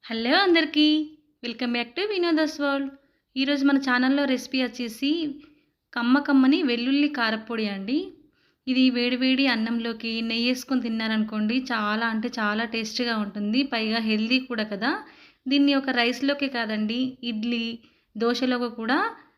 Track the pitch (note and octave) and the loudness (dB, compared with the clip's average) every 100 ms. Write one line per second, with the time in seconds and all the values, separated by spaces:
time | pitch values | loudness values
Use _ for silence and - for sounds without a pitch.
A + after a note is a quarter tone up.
0 | - A3+ A#3 E4 G4 E4 D#4+ D4+ D4+ D4+ | -8 -4 2 4 6 4 4 4 4 4
1 | D4+ - _ _ A#3+ A#3 B3 A#3+ A#3 - | 0 -10 _ _ -10 -6 -4 -2 -4 -4
2 | G#4 G4 F4 D#4 D4+ D#4 C#4+ C#4 C#4 - | -4 0 2 2 0 0 -2 0 -4 -10
3 | _ _ _ C4 C4+ C#4+ C#4 C#4 C4+ B3 | _ _ _ -4 0 2 4 2 2 2
4 | C4 C#4 C#4 B3+ - C4 B3 A#3+ A#3+ A3 | 2 2 2 0 -2 -2 -4 -4 -10 -4
5 | C#4 E4 D#4 - - _ _ _ _ - | -2 0 -2 -8 -18 _ _ _ _ -4
6 | A#3+ C4+ C#4+ C4+ C4 D#4+ D4+ A#3+ A#3+ C#4 | 2 2 6 6 6 4 2 0 0 2
7 | D4 C#4+ A3+ A3 A3 A3+ G#3+ G3 G3 C#4+ | 2 0 -2 -2 -4 -4 -4 -4 -2 -2
8 | F#4+ - _ _ _ _ - B3+ C4 A#3+ | -4 -12 _ _ _ _ -2 4 4 4
9 | A#3+ B3 C4 C4 C#4 A3+ A3 A#3 A3+ A3+ | 0 0 2 2 2 2 0 -2 -4 -6
10 | A3+ A3+ A3+ A3+ A#3+ B3+ - C4 A#3+ A3 | -6 -6 -4 -2 0 -2 -2 -2 -2 -4
11 | A3 A3 G#3+ G#3+ G#3+ B3 B3+ A3+ G#3 G#3+ | -2 0 -2 -2 0 -2 -2 -4 -2 -2
12 | A#3 A3 A#3+ A#3+ G#3 G#3 A3+ A3+ A3 - | -2 -2 -4 -2 -2 -2 -2 -4 -6 -4
13 | A#3+ A3+ G3+ G#3 G#3 A#3 C#4 A#3 A3 A3+ | -2 -2 -4 -4 -2 0 0 -2 0 -2
14 | A3 G#3+ A3 C4 C4 A#3 G#3+ G3 A#3+ F#4+ | 0 0 2 0 0 -6 -4 -2 -2 -4
15 | - - - _ - C#4+ C#4+ C#4 C4+ B3+ | -8 -20 -20 _ -2 2 4 2 0 0
16 | A#3 B3+ C#4 C#4+ C#4 C4 A3 G#3+ G#3+ A#3+ | 0 0 -2 0 -2 -4 -4 -2 -2 -2
17 | B3+ - A#3+ A3 A#3 A#3+ A3+ A#3 _ _ | -4 -6 -8 -4 -2 -2 -4 -8 _ _
18 | _ G#3+ A#3 A#3+ B3+ B3 A#3+ A3+ A3+ C#4+ | _ -2 0 0 0 0 -2 -4 -2 0
19 | A4 - - | 0 -6 -20